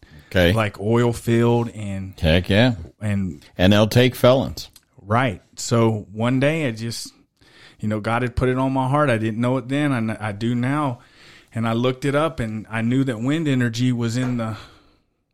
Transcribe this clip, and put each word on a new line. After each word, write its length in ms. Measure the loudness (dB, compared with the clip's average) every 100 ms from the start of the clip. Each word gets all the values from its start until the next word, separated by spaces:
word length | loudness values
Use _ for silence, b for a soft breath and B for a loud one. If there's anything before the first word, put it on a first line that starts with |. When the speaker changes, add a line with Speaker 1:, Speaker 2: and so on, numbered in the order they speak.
| b b b
Speaker 1:
Okay. 220 | 2 4
Speaker 2:
Like 260 | 2 -2 -4
oil 320 | 0 2 2
field 580 | -2 0 2 4 2 0
and 480 | -6 -8 -8 -10 -2
Speaker 1:
Heck 300 | 2 2 4
yeah. 260 | 4 4 2 -10 _
Speaker 2:
and 420 | -4 -2 -4 -8 b 2
Speaker 1:
And 160 | 4
they'll 140 | 6 4
take 280 | 4 2 4
felons. 540 | 4 4 0 -8 -16 -20 _ -20
Speaker 2:
Right. 400 | -4 -2 -2 -6 _ -14
So 500 | -2 2 2 0 -6
one 260 | -4 -2 2
day 260 | 0 0 -4
I 40 |
just, 400 | -6 -8 -10 -14 -18 _ _ b b b b
you 100 | -6
know, 100 | -4
God 220 | -2 -2
had 140 | -2 0
put 100 | 0
it 80 | 0
on 140 | 0
my 160 | 0 0
heart. 220 | 2 2
I 80 | 0
didn't 220 | -2 -2
know 160 | 0 -2
it 100 | -2
then. 240 | -2 0
I 80 | 0
kn-, 180 | -2 -4
I 100 | -6
do 240 | -4 -2 -2
now. 440 | -2 -2 -4 -6 b b b b b
And 140 | -6 -2
I 40 |
looked 300 | 0 -2 -2
it 120 | -2 0
up, 260 | -2 -4
and 260 | -6 -8 -8
I 120 | -4
knew 240 | 0 0 0
that 120 | -2
wind 260 | -2 -2 0
energy 460 | 0 0 0 0
was 240 | 0 -2 -2
in 180 | -2 -4
the 200 | -6 -8 B B B B B _ _